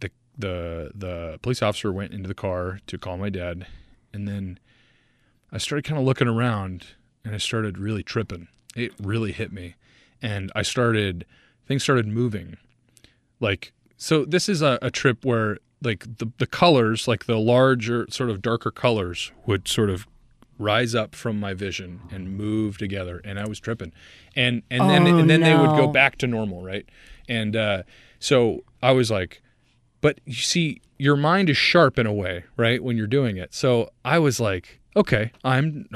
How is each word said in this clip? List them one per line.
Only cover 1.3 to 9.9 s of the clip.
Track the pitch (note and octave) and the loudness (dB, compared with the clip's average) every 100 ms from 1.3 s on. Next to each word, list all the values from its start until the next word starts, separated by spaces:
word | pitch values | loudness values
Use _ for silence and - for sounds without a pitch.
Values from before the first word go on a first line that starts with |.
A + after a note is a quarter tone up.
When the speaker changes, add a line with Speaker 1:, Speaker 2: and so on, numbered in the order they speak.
| D#2 | -8
Speaker 1:
police | B2 B2+ | -6 -2
officer | G#2+ - G#2+ | -2 -2 -4
went | F#2+ G2 | -4 -8
into | G2+ F#2 | -10 -10
the | |
car | - G2 F2+ F2+ F#2+ - | -8 -6 -4 -6 -8 -12
to | F#2 | -12
call | F#2 F2+ | -10 -6
my | G2+ | -6
dad. | F#2 F2 F2 - - _ _ _ | -6 -8 -10 -14 -20 _ _ _
And | G2+ G2+ | -10 -8
then | G2+ F#2 F2+ _ _ _ _ _ _ _ _ _ | -8 -10 -12 _ _ _ _ _ _ _ _ _
I | - | -10
started | - C#3+ | -6 -4
kinda | - D3+ | -4 0
looking | C3 - A#2+ | 0 2 2
around, | A2+ B2 G#2 F#2+ F2+ - _ _ _ | 2 0 -2 -6 -10 -14 _ _ _
and | G#2+ | -10
I | G#2 | -8
started | - A2+ G#2+ F#2 | -4 -4 -4 -6
really | G2+ G#2 | -6 -6
tripping. | - A#2 G2+ F2 E2 _ - A#2+ | -4 -4 -4 -10 -16 _ -14 -8
It | A#2+ - | -8 -6
really | G2+ A2+ G#2 | -4 -2 -2
hit | G2 G#2+ | -6 -8
me. | F#2+ F2 - _ | -10 -14 -18 _